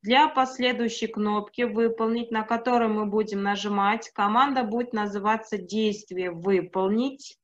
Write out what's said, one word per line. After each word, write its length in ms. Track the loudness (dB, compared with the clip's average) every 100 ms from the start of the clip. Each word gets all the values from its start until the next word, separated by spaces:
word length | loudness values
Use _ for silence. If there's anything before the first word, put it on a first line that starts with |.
Для 260 | 4 4 6
последующей 760 | 4 0 0 -2 0 -2 -2 -4
кнопки 560 | -2 0 0 -4 -4
«Выполнить», 680 | -2 2 0 2 0 0 -2
на 120 | -4
которой 460 | -2 -2 2 2 2
мы 180 | 0 0
будем 360 | 0 -2 -2
нажимать, 680 | -2 -2 -2 0 2 0 -4
команда 540 | -2 2 4 4 2
будет 280 | -2 -4 -4
называться 640 | -4 -4 -2 0 -2 -2 -8
«Действие 760 | -4 0 0 -2 -8 -6 -6
выполнить». 1080 | -4 0 0 0 -2 0 2 0 -4 -18 -20